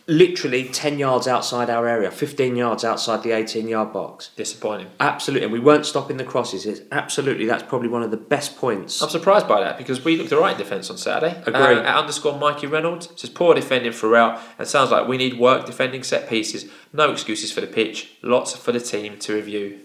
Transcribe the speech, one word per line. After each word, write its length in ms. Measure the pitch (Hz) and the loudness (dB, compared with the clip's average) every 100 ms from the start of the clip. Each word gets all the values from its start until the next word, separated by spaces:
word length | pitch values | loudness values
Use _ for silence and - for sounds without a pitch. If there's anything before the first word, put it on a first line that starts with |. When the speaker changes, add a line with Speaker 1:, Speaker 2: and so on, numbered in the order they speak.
| - | 2
Speaker 1:
Literally 580 | 156 180 180 143 127 131 | 6 6 4 -2 -2 -2
ten 340 | - 151 143 | -4 -4 -2
yards 280 | 135 127 123 | 0 2 2
outside 400 | 120 - 123 120 | -2 -2 -2 0
our 200 | 117 117 | 0 0
area, 240 | 117 95 | 0 0
fifteen 440 | - 147 - 127 123 | -2 -4 0 0 0
yards 280 | 120 107 113 | 0 0 -2
outside 380 | 110 - 110 | -2 -2 -2
the 80 | 117 | 0
eighteen 360 | 110 110 113 110 | -2 -2 -4 -4
yard 240 | 110 107 | -2 -2
box. 380 | 98 82 - - - | -4 -8 -10 -18 -10
Speaker 2:
Disappointing. 500 | 107 - 110 104 92 - | -10 -6 -6 -6 -8 -4
Speaker 1:
Absolutely, 460 | 139 135 - 139 107 | -2 -2 -2 -2 0
and 60 | |
we 60 | 117 | 2
weren't 240 | 131 147 147 | 6 6 4
stopping 300 | 143 131 131 | -4 -4 -6
the 60 | |
crosses. 440 | 123 135 113 95 104 | -4 -2 -2 -4 -6
It's 140 | - - | -8 -6
absolutely, 560 | 139 135 - 135 110 110 | -6 -4 -4 -2 0 0
that's 160 | 117 | -2
probably 240 | - 131 120 | -2 -4 -2
one 160 | 120 | -2
of 80 | 113 | -4
the 60 | 110 | -4
best 380 | - 139 - - | -2 -4 -4 -4
points. 460 | 131 101 92 - | -2 -2 -4 -6
Speaker 2:
I'm 80 | 151 | -4
surprised 380 | 165 190 202 - | -2 4 4 6
by 140 | 104 | 2
that 180 | 87 - | 0 -4
because 260 | 127 131 165 | -6 -4 0
we 100 | 165 | 0
looked 160 | - | 2
all 100 | 147 | 2
right 100 | 185 | 2
in 80 | - | 0
defence 320 | 101 98 - | -4 -6 -8
on 60 | - | -6
Saturday. 380 | 107 101 160 175 - | -4 0 -2 -4 -2
Speaker 1:
Agree. 80 | 127 | 2
Speaker 2:
Uh, 220 | 139 117 | 6 4
at 140 | 123 143 | 4 0
underscore 400 | 147 147 151 139 | 0 -2 -4 0
Mikey 300 | 147 143 143 | 0 -2 -2
Reynolds 420 | 156 165 170 - - | -2 -2 -4 -10 -14
says, 160 | - | -10
"Poor 240 | - 175 135 | 2 6 6
defending 360 | 131 131 120 | 6 0 0
throughout 460 | 110 110 117 113 - - - | -2 4 6 6 2 -10 -12
and 80 | - | -2
sounds 240 | 147 127 | 2 4
like 160 | 113 - | 4 2
we 100 | 127 | 0
need 220 | 131 120 | 0 4
work 260 | 123 127 - | 4 4 2
defending 380 | - 131 131 | -4 -4 -4
set 260 | 131 143 - | -4 -4 -2
pieces. 360 | 113 110 104 - - - | -2 -2 -6 -10 -18 -10
No 180 | 143 151 | 0 2
excuses 400 | - - 107 104 | 0 -4 -6 -6
for 100 | - | -6
the 60 | 101 | -4
pitch. 440 | - 110 - - _ | 0 -2 -2 -14 _
Lots 340 | 120 127 123 - | 0 2 0 -6
for 160 | - | -2
the 80 | 120 | -2
team 380 | 117 107 104 101 | -2 -6 -8 -10
to 160 | - | -4
review." 460 | 107 101 104 101 101 | -4 -4 -6 -6 -8